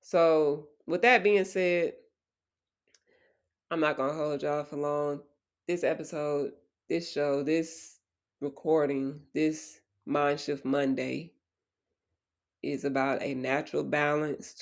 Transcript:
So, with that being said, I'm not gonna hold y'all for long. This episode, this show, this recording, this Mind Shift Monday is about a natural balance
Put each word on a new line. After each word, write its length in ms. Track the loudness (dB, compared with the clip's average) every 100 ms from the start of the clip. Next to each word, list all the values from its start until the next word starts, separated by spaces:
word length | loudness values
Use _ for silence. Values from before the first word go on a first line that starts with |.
| 0
So, 640 | 4 6 6 4 0 -8 _ -4
with 160 | 2
that 220 | 6 6
being 200 | 6 4
said, 500 | 2 0 2 2 -2 -6 _ _ _ _ _ _ _ _ _ _ _ _ _ _ _ _ _
I'm 80 | 0
not 160 | 0 2
gonna 160 | -2
hold 280 | -2 -4 -2
y'all 220 | -2 -2
for 140 | -4 -4
long. 440 | -2 -2 -2 -4 -10 _ _ _ -4
This 160 | 0
episode, 720 | 0 -2 -6 -6 -2 -2 -4 -8 _ _ _
this 220 | -4 -4
show, 320 | -2 0 0
this 560 | 0 0 0 -8 -20 -20 _ _ _ _
recording, 760 | -10 -6 0 2 2 0 -4 -8 -10
this 460 | 0 0 0 -10 -20 _ _ -4
Mind 320 | 0 2 0
Shift 260 | -4 -6
Monday 680 | 0 0 2 0 -2 -6 -8 _ _ _ _ _ _ _ _ _ _ _ _ _
is 220 | -6 -4
about 360 | -2 0 0 0
a 140 | -2
natural 480 | -4 -2 -2 -2 -4
balance 720 | -2 0 2 0 -2 -6 -10 -14